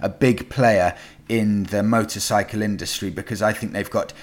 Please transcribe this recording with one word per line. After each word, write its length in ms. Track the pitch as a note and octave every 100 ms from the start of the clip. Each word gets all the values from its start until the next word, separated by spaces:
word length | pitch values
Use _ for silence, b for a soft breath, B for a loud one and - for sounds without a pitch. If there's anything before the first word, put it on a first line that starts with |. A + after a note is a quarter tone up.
a 80 | G2+
big 400 | - C3 A2 -
player 460 | - A#2+ G2+ F2 B B B -
in 360 | A2+ G#2+ G#2 F#2+
the 180 | G#2
motorcycle 800 | G#2 A2+ G#2 G2+ - G#2+ G2+ G#2+
industry, 480 | G#2+ G2 F2 - G2
because 320 | D#2+ - G#2
I 100 | G#2+
think 200 | G#2+ G#2+
they've 160 | G2 G2
got 220 | A2 - B